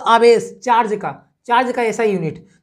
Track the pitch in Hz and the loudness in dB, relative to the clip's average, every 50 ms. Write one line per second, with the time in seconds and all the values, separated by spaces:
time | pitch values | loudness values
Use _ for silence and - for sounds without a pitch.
0 | - - 233 233 240 233 233 214 - - - - - 254 226 233 240 202 214 202 | 0 2 2 4 6 6 4 4 2 -6 -14 -12 -4 0 0 0 0 -2 -4 -6
1 | 185 151 139 - _ _ _ _ _ - 240 247 262 247 247 254 233 220 208 233 | -8 -10 -12 -12 _ _ _ _ _ -2 0 0 0 0 -2 -2 -4 -4 -2 -2
2 | 226 214 196 180 165 156 - - - _ _ _ | -2 -2 -2 -2 -4 -6 -8 -10 -18 _ _ _